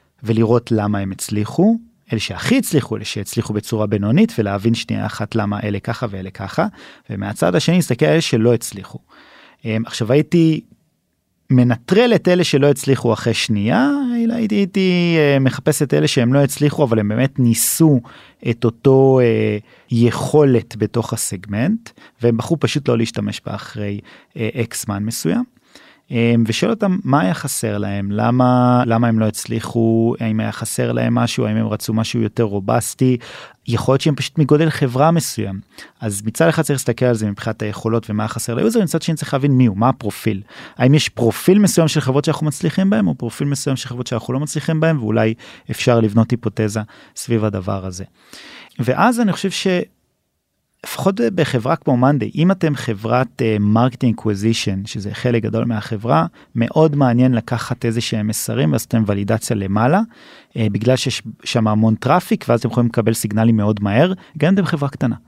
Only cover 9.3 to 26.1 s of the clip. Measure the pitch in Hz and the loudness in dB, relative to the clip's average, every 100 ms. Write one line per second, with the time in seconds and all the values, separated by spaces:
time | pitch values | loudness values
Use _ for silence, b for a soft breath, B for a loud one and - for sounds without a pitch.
9.3 | b b b 113 110 117 - 110 143 - | b b b -6 -4 -4 -4 2 2 2
10.3 | 175 165 156 - _ _ _ _ _ _ | 2 4 2 -6 _ _ _ _ _ _
11.3 | _ - 127 123 117 - 185 247 202 180 | _ 0 4 4 2 2 4 4 4 4
12.3 | 180 165 143 143 139 139 131 117 107 117 | 2 2 4 4 2 0 0 2 0 0
13.3 | 107 - 104 104 190 277 285 254 240 226 | -2 -2 0 0 2 0 0 -2 -2 -2
14.3 | 240 214 208 190 196 185 175 175 165 147 | -2 -2 0 0 0 0 2 2 2 4
15.3 | 139 135 127 160 147 139 147 151 135 120 | 4 2 0 -2 0 0 2 2 2 2
16.3 | 139 139 - 147 151 135 113 104 110 135 | 4 2 2 0 2 0 2 0 0 -2
17.3 | - 120 113 - - 160 131 - B B | 2 0 2 0 2 4 4 0 B B
18.3 | B 117 113 117 - 139 135 135 131 120 | B -4 0 0 2 4 6 6 6 4
19.3 | 110 107 104 - b b 117 120 - 135 | 2 0 -2 -8 b b 2 2 2 0
20.3 | 151 139 117 - 104 107 117 - 113 - | 4 4 4 0 -4 -2 -2 -4 -6 -6
21.3 | 95 101 104 147 226 - - B B 117 | -8 -6 -2 -2 -2 -6 -20 B B 0
22.3 | 113 - 160 123 151 131 117 113 - 104 | 0 -2 -2 -2 -2 0 0 0 -4 -6
23.3 | - - 101 - - 101 101 - B B | -8 -10 -12 -12 -10 -8 -8 -12 B B
24.3 | 151 113 131 113 - - 101 107 120 160 | -8 -6 -4 -6 -6 -6 -6 -6 -4 -2
25.3 | 226 254 _ b b b b b | -2 -4 _ b b b b b